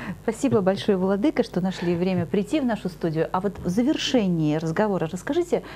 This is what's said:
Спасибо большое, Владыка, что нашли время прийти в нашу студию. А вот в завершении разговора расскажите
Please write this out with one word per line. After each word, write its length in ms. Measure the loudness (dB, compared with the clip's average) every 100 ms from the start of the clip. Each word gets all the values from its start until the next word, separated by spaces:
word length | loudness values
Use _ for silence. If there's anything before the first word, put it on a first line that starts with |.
| -10 -8
Спасибо 380 | -4 -2 2 2
большое, 360 | 2 0 2 2
Владыка, 460 | 2 2 0 0
что 160 | 0 0
нашли 360 | -2 -2 -2 0
время 300 | 2 0 0
прийти 360 | 0 0 0
в 40 | 0
нашу 220 | -2 -4
студию. 400 | -4 -2 0 0
А 80 | 0
вот 180 | -2 -4
в 80 | -2
завершении 880 | 0 2 0 2 2 2 2 2 2
разговора 540 | 0 0 0 0 -2
расскажите 520 | -4 -4 -2 0 -2 -4